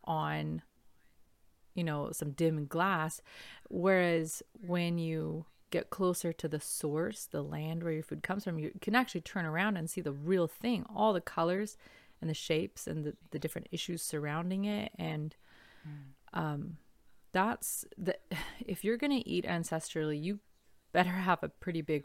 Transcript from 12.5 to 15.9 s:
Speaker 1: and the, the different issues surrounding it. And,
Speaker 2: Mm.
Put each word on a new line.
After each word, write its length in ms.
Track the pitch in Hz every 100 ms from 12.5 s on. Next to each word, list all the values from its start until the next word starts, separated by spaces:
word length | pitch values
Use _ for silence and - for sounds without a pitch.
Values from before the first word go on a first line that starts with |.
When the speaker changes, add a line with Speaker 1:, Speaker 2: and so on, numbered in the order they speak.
| 160 - - -
Speaker 1:
and 180 | 156 147
the, 80 | - -
the 80 | 151
different 300 | 156 - -
issues 300 | 160 - 170
surrounding 640 | - 151 147 156 180 190 202
it. 260 | 208 214 -
And, 360 | 165 156 151 - - - - -
Speaker 2:
Mm. 160 | 151